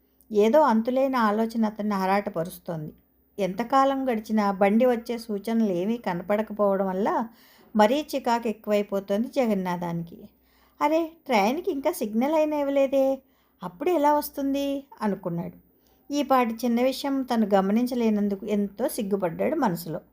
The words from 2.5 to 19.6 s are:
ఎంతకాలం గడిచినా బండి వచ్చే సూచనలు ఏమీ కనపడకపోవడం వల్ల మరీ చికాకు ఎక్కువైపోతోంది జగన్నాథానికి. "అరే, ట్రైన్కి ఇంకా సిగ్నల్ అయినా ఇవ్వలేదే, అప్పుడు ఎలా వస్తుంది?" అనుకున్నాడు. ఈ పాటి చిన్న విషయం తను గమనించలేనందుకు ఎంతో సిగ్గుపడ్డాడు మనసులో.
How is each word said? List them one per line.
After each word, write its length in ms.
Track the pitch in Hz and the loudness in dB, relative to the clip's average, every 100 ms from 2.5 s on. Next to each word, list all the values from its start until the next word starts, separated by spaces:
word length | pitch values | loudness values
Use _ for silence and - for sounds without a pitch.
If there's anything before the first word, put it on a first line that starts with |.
| - - 165 151 - _ _ _ - | -8 -10 -8 -10 -16 _ _ _ -4
ఎంతకాలం 680 | 185 190 233 269 277 269 262 | -4 -2 0 2 2 2 -2
గడిచినా 420 | 226 220 220 202 | -2 -2 0 0
బండి 340 | 190 202 214 254 | 2 4 4 4
వచ్చే 320 | 233 233 233 | 2 -2 -8
సూచనలు 540 | 226 208 214 226 220 | -6 -8 -2 0 0
ఏమీ 260 | 175 190 233 | 0 -2 -4
కనపడకపోవడం 880 | 214 175 180 208 214 208 202 196 196 | -4 -6 -2 -2 -2 0 0 2 0
వల్ల 400 | 185 233 339 226 - - - - 214 | -2 -2 -2 -4 -10 -20 -20 -4 4
మరీ 280 | 214 277 302 277 | 4 4 -2 -4
చికాకు 320 | 262 233 226 | -2 -2 -2
ఎక్కువైపోతోంది 800 | 214 - 208 208 202 196 202 254 | -6 -2 -2 0 -4 -2 -2 -2
జగన్నాథానికి. 1040 | 277 240 202 185 175 175 170 170 - 208 _ _ _ _ - | -2 0 0 -2 -4 -4 -6 -8 -14 -20 _ _ _ _ -2
"అరే, 300 | 294 320 320 - - | 0 2 -2 -8 -2
ట్రైన్కి 460 | 233 196 285 359 | 2 2 0 -2
ఇంకా 200 | 277 302 | -2 -2
సిగ్నల్ 420 | 349 220 220 269 | -2 -4 -2 0
అయినా 240 | 320 311 302 | 2 2 0
ఇవ్వలేదే, 640 | 277 277 269 269 269 269 _ _ _ - | 0 0 2 2 2 0 _ _ _ -14
అప్పుడు 260 | 180 170 294 | -14 -6 0
ఎలా 240 | 349 285 | 2 4
వస్తుంది?" 760 | 294 294 - 277 277 277 277 - - | 2 0 -4 -2 -2 -2 -4 -8 -6
అనుకున్నాడు. 520 | 214 190 180 170 175 - _ _ _ _ - | -4 -2 -4 -6 -6 -12 _ _ _ _ -6
ఈ 100 | 285 | -4
పాటి 300 | 285 269 240 | 2 2 2
చిన్న 280 | 226 247 233 | 0 0 2
విషయం 420 | 262 269 285 277 | 0 0 -4 -4
తను 260 | 262 233 214 | -2 0 2
గమనించలేనందుకు 920 | 196 190 214 247 247 226 208 202 196 202 | 4 4 2 0 0 0 2 0 -2 -2
ఎంతో 440 | 208 202 - 269 | -2 -2 -2 -4
సిగ్గుపడ్డాడు 640 | - 202 196 180 165 196 | -4 -4 -2 -2 -2 -2
మనసులో. 440 | 320 | 0